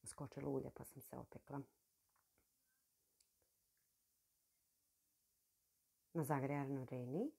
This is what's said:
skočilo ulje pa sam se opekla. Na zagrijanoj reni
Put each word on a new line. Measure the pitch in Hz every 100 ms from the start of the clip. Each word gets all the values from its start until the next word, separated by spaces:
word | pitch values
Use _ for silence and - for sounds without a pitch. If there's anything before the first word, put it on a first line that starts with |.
skočilo | - - 143 - 139
ulje | 135 131
pa | -
sam | 143 135
se | - 127
opekla. | - - - 139 139 _ _ _ _ _ _ _ _ _ _ _ _ _ _ _ - _ _ _ _ _ _ _ _ _ _ _ _ _ _ _ _ _ _ _ _ _ _ _ _ _ _ _ _
Na | 170
zagrijanoj | 143 156 135 143 135 139 123
reni | 127 123 151 277